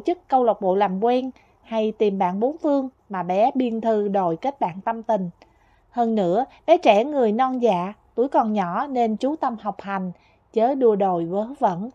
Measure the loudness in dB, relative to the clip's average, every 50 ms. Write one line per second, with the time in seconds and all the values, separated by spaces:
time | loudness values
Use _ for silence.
0 | 0 -2 -4 -4 _ 0 2 2 4 2 2 0 0 0 2 2 0 0 -2 0
1 | 0 2 0 0 -2 -4 -10 -14 _ _ _ _ _ -8 -4 -2 -2 -2 -2 0
2 | 0 0 0 0 -2 -2 0 0 -2 -2 -2 -2 -2 0 0 0 -2 -4 _ _
3 | _ -10 -8 -6 -4 -2 2 2 2 2 2 0 -2 0 -2 -2 0 0 0 0
4 | 0 0 0 0 0 0 -2 -2 -4 -6 -4 -2 -4 -4 -4 -6 -6 -6 -6 -6
5 | -2 -2 -2 -2 -2 -4 -10 _ -20 _ _ _ _ _ _ _ _ _ -4 -2
6 | 0 0 2 0 2 2 2 0 -2 -4 -8 -8 2 2 2 4 6 4 6 6
7 | 4 0 0 0 2 2 2 0 0 -2 -2 0 2 2 2 2 -2 -6 -8 _
8 | _ _ -2 -2 -2 0 2 0 0 2 0 -2 -2 -2 -2 -4 -4 -4 0 0
9 | 0 0 0 -2 -2 -4 -2 -2 -4 -6 -6 -6 -8 -10 -10 -10 -8 -8 -6 -6
10 | -6 -6 -10 _ _ _ _ _ _ _ -2 0 2 2 2 2 4 2 4 4
11 | 2 0 0 -2 -2 -2 -4 -4 -4 -6 -6 -2 -2 -2 -2 -2 -8 -12 -14